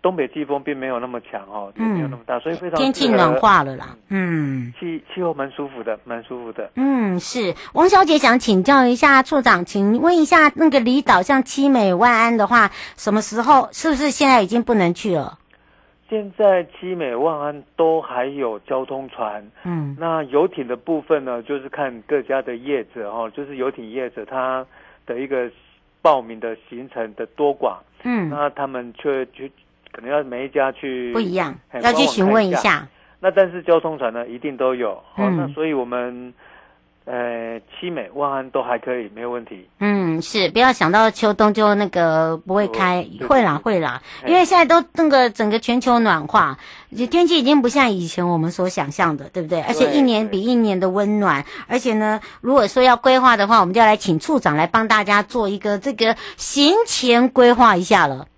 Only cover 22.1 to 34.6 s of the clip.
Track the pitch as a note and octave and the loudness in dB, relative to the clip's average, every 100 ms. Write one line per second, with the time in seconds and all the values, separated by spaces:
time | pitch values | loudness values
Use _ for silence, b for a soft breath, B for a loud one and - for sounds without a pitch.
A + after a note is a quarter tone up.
22.1 | D3 A#2 C3+ C3+ A#2+ C3 C#3 A2 B2 G#2 | -6 -4 -6 -6 -12 -6 -6 -6 -12 -10
23.1 | A2+ A2+ B2 C#3 C#3 B2+ C3+ A2 A#2+ B2 | -8 -10 -10 -14 -6 -8 -8 -12 -10 -10
24.1 | - G#2 C3 B2+ C3 C3 b b b - | -12 -10 -6 -4 -6 -10 b b b -12
25.1 | A#2+ C3+ C3+ A#2+ _ _ _ _ _ E3 | -10 -6 -6 -6 _ _ _ _ _ 2
26.1 | C#3 A2+ A2+ A2+ A2 _ A#2+ C3 - A2+ | 2 -2 -12 -10 -12 _ -18 -16 -10 -10
27.1 | G#2 A#2 - D3 C#3 B2 F#2 _ _ B3 | -10 -12 -2 -2 0 -4 -6 _ _ -6
28.1 | A#3+ E3 D3 D3 - C#3 C3 B2 A2+ D3+ | -4 -4 -4 -4 -4 -8 -8 -12 -8 -6
29.1 | C3+ C3 - C3+ _ _ _ _ - A#2 | -4 -6 -12 -18 _ _ _ _ -18 -6
30.1 | D3 C#3 B2 C3+ D3 C3+ B2+ C#3 B2+ A#2+ | -6 -4 -10 -6 -2 -2 -4 -10 -8 -6
31.1 | E3 G#3 F#3 E3 - _ B2+ F4+ D#4+ C#4+ | -4 -4 -4 -6 -10 _ -2 0 2 0
32.1 | A#3 F#3+ A3 G3+ D3+ G#3 D3+ D3 b b | 2 2 2 2 0 0 0 -4 b b
33.1 | b F#3+ F#3+ F#3+ F3 E3 E3 D#3+ D#3 B2 | b 0 2 0 0 0 0 0 -4 -6
34.1 | A#2 A#2+ A#2+ D3 B2+ | -6 -10 -10 -10 -2